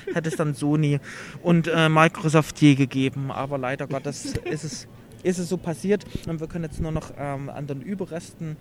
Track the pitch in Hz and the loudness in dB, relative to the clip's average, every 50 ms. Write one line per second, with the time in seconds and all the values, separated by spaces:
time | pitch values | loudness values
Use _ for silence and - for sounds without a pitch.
0 | - 392 - 170 160 165 370 339 160 151 143 - 147 147 151 151 156 143 143 139 | -8 -4 -4 -2 -2 -2 -2 0 0 -2 0 0 2 2 4 4 4 2 2 0
1 | - - - - - - - - - 175 170 170 151 165 160 165 160 156 156 156 | -2 -8 -14 -14 -14 -14 -14 -4 2 4 4 6 4 4 4 4 4 6 8 6
2 | 160 165 - - 170 156 143 160 147 - - - 151 147 139 131 139 123 - 135 | 6 6 4 0 0 4 4 4 4 4 2 6 8 8 8 8 4 2 2 0
3 | 131 131 127 139 135 135 113 - 131 139 147 135 127 123 139 139 143 127 139 135 | 0 0 0 -2 -6 -4 -4 -4 -4 -4 -4 -4 -4 -4 -4 -6 -6 -4 -4 -4
4 | - 143 139 - - 277 - - - 349 - 151 160 156 - - - - - - | -4 -6 -8 -6 -8 -8 -8 -6 -4 -4 -6 -4 -6 -8 -8 -10 -12 -16 -20 -20
5 | - - - - - 175 185 185 175 160 185 170 - 175 156 - - 190 202 202 | -20 -20 -18 -4 -2 -2 -2 0 -2 -2 -4 -4 -2 -6 -6 -4 2 2 2 2
6 | - - - - - 165 165 156 160 160 - 170 165 151 - - 170 160 160 156 | 0 -6 -8 -8 -6 -4 -6 -6 -6 -8 -6 -8 -8 -6 -6 -4 -4 -2 -4 -4
7 | - - - - 139 143 139 135 139 139 - - 147 139 143 139 - 185 208 190 | -6 -8 -10 -8 -6 -6 -6 -6 -8 -8 -8 -10 -8 -8 -8 -8 -6 -8 -6 -6
8 | 185 156 156 170 - - - - 170 156 151 - | -6 -8 -8 -10 -10 -12 -14 -12 -10 -10 -10 -12